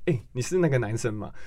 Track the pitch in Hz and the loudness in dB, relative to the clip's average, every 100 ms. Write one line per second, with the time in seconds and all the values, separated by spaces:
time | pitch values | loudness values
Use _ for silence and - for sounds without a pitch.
0 | - 127 - 127 120 180 170 131 107 113 | 0 0 -2 -6 0 2 4 4 2 -2
1 | 120 107 101 - | -2 -4 -6 -8